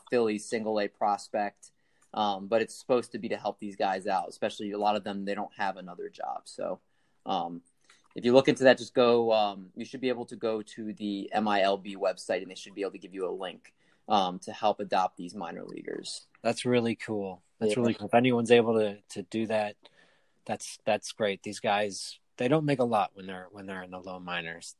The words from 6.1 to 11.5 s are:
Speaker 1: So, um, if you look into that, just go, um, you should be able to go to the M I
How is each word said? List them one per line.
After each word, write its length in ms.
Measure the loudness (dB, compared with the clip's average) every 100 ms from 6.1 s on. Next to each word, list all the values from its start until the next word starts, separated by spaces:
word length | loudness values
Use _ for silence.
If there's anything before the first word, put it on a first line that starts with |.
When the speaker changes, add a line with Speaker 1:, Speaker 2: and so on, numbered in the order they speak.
| -8 -8 -8
Speaker 1:
So, 380 | -10 -8 -6 -8 _ _ _ _ -4
um, 360 | -2 -4 -8 -16 _ _ _ _ -2
if 100 | 6
you 80 |
look 160 | 8 8
into 160 | 8 8
that, 120 | 8
just 160 | 4
go, 380 | 4 6 6 4
um, 360 | 2 2 -2 -12 -14
you 100 | -12
should 160 | -4
be 80 | -4
able 160 | -4 -6
to 100 | -4
go 260 | -2 -2
to 300 | -6 -10 -10
the 400 | -6 -4 -4 -2
M 160 | 0
I 140 | 2